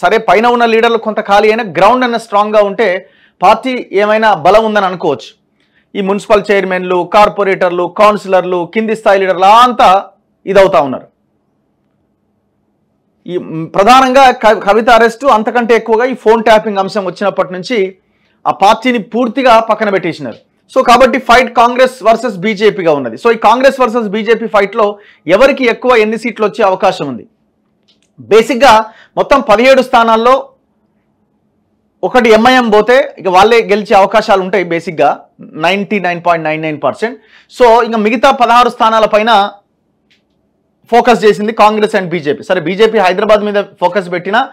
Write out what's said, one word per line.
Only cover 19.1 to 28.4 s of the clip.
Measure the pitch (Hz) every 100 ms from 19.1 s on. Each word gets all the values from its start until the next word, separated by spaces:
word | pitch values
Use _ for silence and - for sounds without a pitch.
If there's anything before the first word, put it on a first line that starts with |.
| 220 247 277 254 226
పక్కన | 226 208 214
పెట్టేసినారు. | 190 175 147 131 - _ _ _ 262
So |
కాబట్టి | 247 240 262 247
ఫైట్ | 233 240 247 247
కాంగ్రెస్ | 233 247 254 -
వర్సెస్ | 208 220 247 190
బీజేపీగా | 208 196 208 180 165
ఉన్నది. | 147 123 110
So | 240
ఈ | 226
కాంగ్రెస్ | 220 233 262 262
వర్సెస్ | 247 240 208
బీజేపీ | 214 214 220 220
ఫైట్‌లో | 214 196 226 208 208 - _ 147
ఎవరికి | 190 269 262
ఎక్కువ | 247 226 247 247
ఎన్ని | 214 220
సీట్లు | 240 214 208
వచ్చే | -
అవకాశం | 202 185 190 185 147
ఉంది? | 113 - _ _ _ _ _ _ _ _ _
బేసిక్‌గా | 117 214